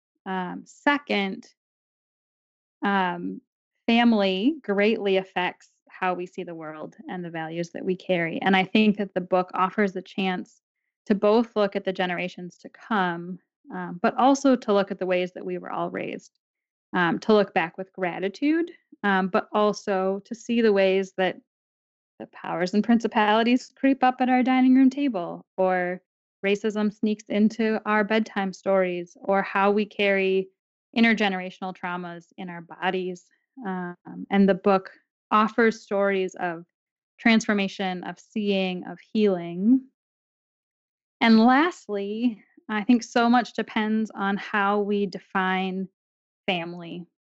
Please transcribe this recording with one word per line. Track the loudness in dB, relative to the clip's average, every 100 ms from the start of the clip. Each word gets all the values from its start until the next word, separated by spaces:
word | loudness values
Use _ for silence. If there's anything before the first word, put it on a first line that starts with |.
| _ _ -6
Um, | -4 -4 -10 -14
second, | -4 0 0 -2 -2 -2 -6 -14 _ _ _ _ _ _ _ _ _ _ _ _ _
um, | -2 0 0 -4 -8 -10 -16 _ _ _ 0
family | 2 4 2 0 0 0 -2
greatly | -2 0 2 2 0 0
affects | 0 -4 -4 -6 _ _ _
how | -6 -4
we | -4 -8
see | -12
the | -12 -12
world | -14 -14 -16 -16 -14
and | -12
the | -10
values | -10 -8 -8 -8
that | -6 -6
we | -6
carry. | -2 -2 -2 -2
And | 0 2
I |
think | 2 2 2 2
that | -4
the | -6
book | -2 -2 0
offers | -2 -2 0 -2
the | -2
chance | -10 -4 -4 -4 -8 _ _ _ _ _ -4
to | 0
both | 4 4 2 -2
look | -2 -2
at | -6
the |
generations | -4 -4 -4 -6 -10 -14 -16
to | -20
come, | -20 -4 -2 0 -4 -8 -14 _ _ -16
um, | -12 -10 -4
but | -2 2
also | 4 4 4 2
to | 2
look | 0 0
at | -4
the | -2
ways | -2 -2
that | -6 -10
we | -8
were | -8
all | -8 -6
raised, | -6 -10 -10 -16 _ _ _ _ _ _
um, | -2 0 0
to | 2
look | 2 2
back | -2 -4 -6
with | -14
gratitude, | -8 -6 -4 -8 -2 0 0 -2 -8 _ -6
um, | -2 0 0
but | -2 -2
also | 0 0 0 -2 -2 0 -4 -8
to | -14
see | -4 2
the | 4
ways | 4 4 2 -2 -2
that | -2 -2 _ _ _ _ _ _ _ -18
the | -18
powers | -14 -8 -4 0
and | 0
principalities | 2 2 2 0 2 4 2 0 -2 _
creep | 0 4
up | 2 2
at | 2
our | 2
dining | 2 4 6 6
room | 6
table, | 4 -2 -2 -6 -10 -10 -2
or | 0 2 -2 -6 -12 _ _ _ -2
racism | 0 -2 0 -2
sneaks | 0 -2 -2 -2
into | 2 2 2 -2 -2 0
our | 0
bedtime | 2 0 0 -4 -6
stories, | -4 0 2 2 -2 -8 _
or | -2 0
how | 0 0 2
we | 2 0
carry | 0 0 2 2 0 -2 _ _ _ _ 2
intergenerational | 2 4 0 -2 -8 -10 -12 -10
traumas | -8 -8 -8 -14 -18 -14
in | -12
our | -12
bodies. | -16 -6 -2 -2 -4 -8 _ _ _ -12 -8
Um, | -6 -8 -12 -16 -14 -2
and | 4 4
the |
book | 4 2 2 0 -14 _ _ _
offers | 2 2 2 2 0
stories | -4 -2 0 0 -4 -6
of | -8 -8 -14 _ _ _ _ _
transformation, | 2 4 2 -2 -2 -4 -6 -6
of | -10 -14
seeing, | _ -4 0 0 -2 -4 -10
of | -14
healing. | _ 0 2 2 -4 -2 4 4 2 _ _ _ _ _ _ _ _ _ _ _ _ _
And | 4 6
lastly, | 6 6 2 -2 -8 -6 -6 -2 -2 -4 _ _ -8
I | -4
think | 2 2
so | 2 0 2
much | 2 0
depends | -6 -6 -4 -2 -2 -2
on | -4 -4 -4
how | -4 -2 0 0
we | 0 -2 -2
define | -6 -8 -4 -2 -2 -2 -6 -8 _ _ _ _ _ -6
family, | -4 -6 -12 -14 -14 -16 _ _